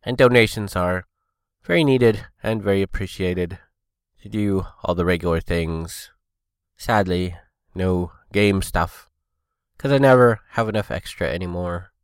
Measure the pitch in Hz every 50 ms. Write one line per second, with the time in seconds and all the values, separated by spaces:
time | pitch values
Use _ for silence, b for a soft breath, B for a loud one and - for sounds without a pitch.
0 | _ - 127 123 131 123 123 120 113 107 - 110 104 95 - 92 90 90 90 92
1 | - _ _ _ _ _ _ _ _ _ _ _ _ - 170 170 156 139 131 127
2 | 120 113 107 98 - - _ _ - 110 113 110 98 101 98 98 98 - - -
3 | 98 90 - - 92 90 90 90 87 85 92 - _ _ _ _ _ _ _ _
4 | _ _ _ _ _ 101 104 107 104 101 98 95 - - - _ - - 87 87
5 | 85 87 90 85 82 85 82 82 - - 87 85 82 80 82 82 82 80 - -
6 | - - _ _ _ _ _ _ _ _ _ _ _ _ _ _ - - 117 104
7 | 98 92 90 90 90 90 87 - _ _ _ _ _ _ _ 95 92 92 92 90
8 | 90 85 - _ _ _ - 101 104 101 98 98 92 - - 85 85 - - -
9 | - _ _ _ _ _ _ _ _ _ _ _ _ _ _ - - 139 143 135
10 | 139 135 131 127 123 120 113 107 _ _ - - 113 107 104 107 101 - 62 -
11 | - - - - 87 67 71 87 92 90 87 87 87 87 87 85 87 _ _ _